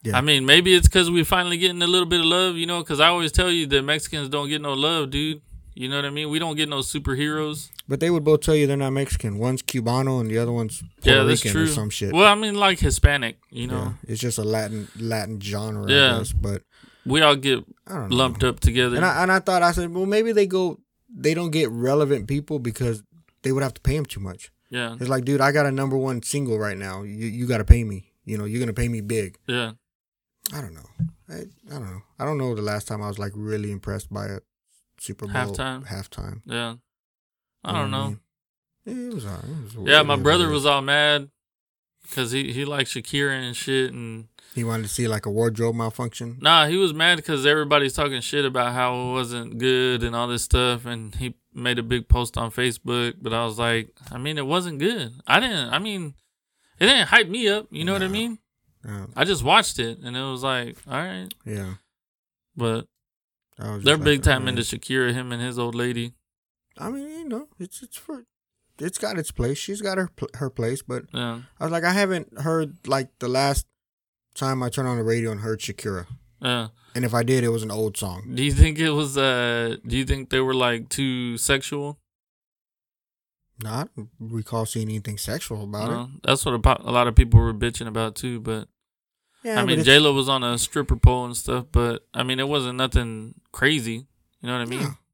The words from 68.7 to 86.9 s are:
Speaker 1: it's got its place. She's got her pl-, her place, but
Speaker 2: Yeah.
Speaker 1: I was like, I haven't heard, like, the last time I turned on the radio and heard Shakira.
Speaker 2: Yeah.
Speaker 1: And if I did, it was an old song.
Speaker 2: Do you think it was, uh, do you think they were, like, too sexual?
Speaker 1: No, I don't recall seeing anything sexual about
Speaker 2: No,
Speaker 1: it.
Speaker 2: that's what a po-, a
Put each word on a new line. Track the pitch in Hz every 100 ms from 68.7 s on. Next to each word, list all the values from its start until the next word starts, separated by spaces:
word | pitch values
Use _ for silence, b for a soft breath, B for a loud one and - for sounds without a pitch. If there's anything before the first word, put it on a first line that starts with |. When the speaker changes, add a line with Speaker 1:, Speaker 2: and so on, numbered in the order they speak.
| _
Speaker 1:
it's | 165 -
got | 214 190
its | 151
place. | - 123 143
She's | - 208
got | 202 190
her | 180 -
pl-, | - 120
her | 135
place, | - 117 135
but | - 123 -
Speaker 2:
Yeah. | - 120 117 127 _
Speaker 1:
I | 160
was |
like, | 170
I | 170
haven't | 185 196 185 - -
heard, | 147 165 156 - -
like, | 135 135 _
the | 120
last | 127 139 139 - _ _ _ _ _ _
time | - 135 131
I | 123
turned | 127 127
on | 120
the |
radio | 110 117 113
and | 107
heard | 110 110
Shakira. | - - 110 92 90 - _ _
Speaker 2:
Yeah. | 131 123 110 _ b 123
Speaker 1:
And |
if | 123
I | 117
did, | 117 131
it | 120
was | 117
an | 110
old | 107 107 101
song. | 98 90 107
Speaker 2:
Do | 123
you | 143
think | 139 156 151
it | 160
was, | 147 147 139
uh, | 135 123 120 117 117 - 117
do | 123
you | 131
think | 139 127
they | 131
were, | 131
like, | 131 123 117 120
too | - 135 127 123 117
sexual? | - 139 - 147 143 147 _ _ _ _ _ _ _ _ _ _ _ _ _ _ _ _
Speaker 1:
No, | 107
I | 117 170 -
don't | 110 _
recall | 113 113 107 113 110
seeing | 117 107
anything | 107 104 101
sexual | - 131 - 107 101
about | 104 113
Speaker 2:
No, | 117
Speaker 1:
it. | 123 139
Speaker 2:
that's | - 135 151
what | 120
a |
po-, | 131 131
a | 120